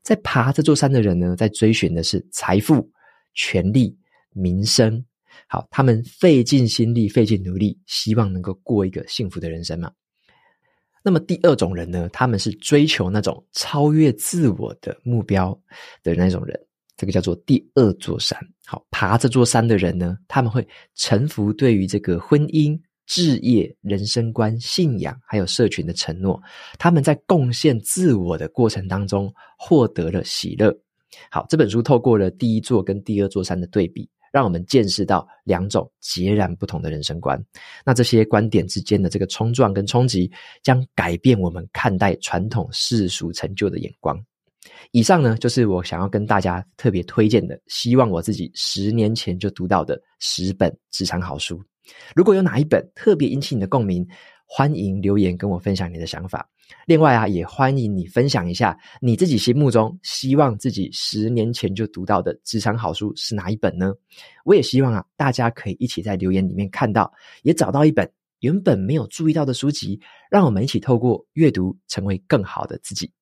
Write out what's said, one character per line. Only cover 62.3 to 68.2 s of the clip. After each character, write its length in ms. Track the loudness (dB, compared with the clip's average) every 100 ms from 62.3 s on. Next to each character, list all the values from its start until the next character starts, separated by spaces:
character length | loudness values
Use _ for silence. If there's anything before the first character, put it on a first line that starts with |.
| -8
职 160 | -6 -4
场 180 | -2 -4
好 140 | -4
书 200 | -4 -6 -8
是 180 | -8
哪 160 | -8 -6
一 60 | -4
本 200 | -4 -2
呢？ 160 | -4 -6 _ -20 -20 _
我 100 | 0
也 80 | 2
希 180 | 2 0
望 120 | 0
啊， 120 | -2 -6 _
大 160 | -2
家 180 | 0 -2
可 180 | -4 -10
以 60 | -6
一 80 | -6
起 140 | -6
在 120 | -6
留 160 | -4 0
言 160 | 0 -2
里 80 |
面 160 | -4 -6
看 200 | -4 -2
到， 220 | 0 -2 _ -20 -6
也 100 | -2
找 180 | 0 0
到 140 | 2
一 60 | 2
本 180 | 2 -2 _